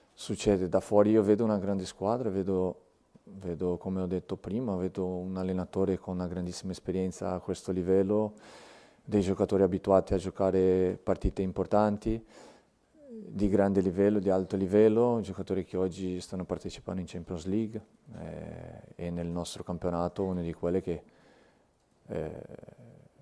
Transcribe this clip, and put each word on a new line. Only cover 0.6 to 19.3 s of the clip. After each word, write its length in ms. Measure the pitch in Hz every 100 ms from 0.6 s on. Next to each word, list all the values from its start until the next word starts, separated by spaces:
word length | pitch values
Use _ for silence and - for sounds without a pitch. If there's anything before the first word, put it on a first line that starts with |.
| 90
Da 120 | 95
fuori 320 | - 104 104
io 100 | 110
vedo 220 | 101 107
una 120 | 113 104
grande 300 | 95 98 92
squadra, 420 | - 98 123 117
vedo, 520 | 95 95 92 92 - _ _ _ _
vedo, 560 | - 98 95 82 90 87
come 240 | 98 95
ho 40 | 92
detto 300 | 92 - 92
prima, 400 | - 107 127 92
vedo 300 | 92 98 92
un 320 | 90 92 92
allenatore 580 | 92 92 87 98 95 92
con 200 | - 90
una 100 | 90
grandissima 460 | 87 90 87 95
esperienza 600 | 90 - 92 92 - 95
a 80 | 90
questo 320 | - 90 -
livello, 640 | 92 90 95 95 104 107 - - - - - - _
dei 200 | - 107
giocatori 400 | 92 95 98 98
abituati 500 | 95 90 - 95 92
a 60 | 95
giocare 800 | 92 - 95 92 92 92 92 95
partite 380 | - 95 95 -
importanti, 840 | 95 90 90 104 107 104 113 113 - - - - _ _ _ 320 285 226
di 320 | - - 101
grande 320 | 101 98 98
livello, 380 | 95 90 101 104
di 100 | 95
alto 280 | 95 92 98
livello, 640 | 95 104 110 110 120 117
giocatori 420 | 95 95 92 95
che 120 | 87 92
oggi 440 | 95 87 92 90
stanno 240 | - 92
partecipando 560 | 87 87 92 - - 92
in 60 | 87
Champions 400 | 90 82 90 90
League, 380 | 101 110 110 - _ - 117
eh, 640 | 82 80 80 82 82 82 - -
e 140 | 87
nel 160 | 85
nostro 360 | 85